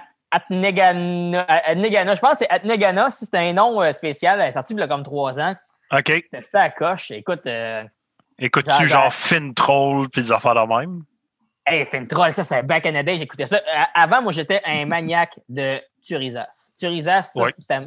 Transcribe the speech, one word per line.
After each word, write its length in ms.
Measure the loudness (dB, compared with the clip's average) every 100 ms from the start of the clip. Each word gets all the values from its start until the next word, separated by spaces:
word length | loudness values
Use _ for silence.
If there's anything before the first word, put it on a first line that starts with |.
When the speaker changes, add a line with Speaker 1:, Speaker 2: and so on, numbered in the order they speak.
| -4 _ _
Speaker 1:
Atnegana, 1120 | -4 -2 -2 0 4 4 2 -2 -4 -2 -2 2
Atnegana, 680 | 2 2 0 2 2 2
je 60 | 2
pense 120 | 2
que 60 | 2
c'est 100 | 0
Atnegana, 600 | 0 0 2 2 2 0
ça, 160 | -2 -4
c'est 120 | -2
un 160 | 0
nom, 280 | 2 2 2
euh, 100 | 0
spécial. 480 | 0 -6 -2 0 2
Elle 80 | 0
est 20 |
sortie 220 | -2 -6
il 60 | -6
y 40 |
a 40 | -4
comme 160 | -4
trois 360 | -6 -4 -4 -2
ans. 160 | -4 -6 _ _ -2
Speaker 2:
Ok. 160 | 0 2
Speaker 1:
C'était 340 | 0 -2 -14
ça 220 | 0 2
à 60 | 2
coche. 400 | 0 -2 -2 -8
Écoute, 360 | -10 -6 -6 -6
euh, 360 | -6 -6 -8 -12 _ _ _ _ -8
Speaker 2:
Écoutes-tu 480 | 0 0 4 2 4
Speaker 1:
genre, 180 | 6
Speaker 2:
genre 100 | 4
Fin 400 | 2 0 0 0
Troll 560 | 0 2 4 2 0 -2
puis 120 | -2
des 100 | 0
affaires 240 | 2 2 2
de 120 | 2 0
même ? 260 | -2 -10 -16 _ _ _ _ _ -2
Speaker 1:
Hey, 160 | -2 -2
Fin 200 | -8 -4
Troll, 260 | 2 2
ça, 120 | 0
c'est 180 | -2 -2
back 240 | 0 0 0
in 60 |
the 120 | -2
day, 140 | -2 -4
j'écoutais 300 | -6 -8 -2
ça. 120 | -2 0
A-, 300 | 0 0 2
avant, 180 | 4 2
moi, 100 | 0
j'étais 300 | -4 -2 -2 -2
un 200 | -4 -4
maniaque 540 | -4 -2 -2 -2 -6 -12
de 320 | -6 -4 -6 -10 _ -10
Turizas. 640 | -8 -8 -10 -12 -16 _ _
Turizas, 460 | -6 -4 0 -2
ça, 180 | -2 -2
Speaker 2:
Ouais. 100 | -4 -4
Speaker 1:
c'était, 220 | -6 -6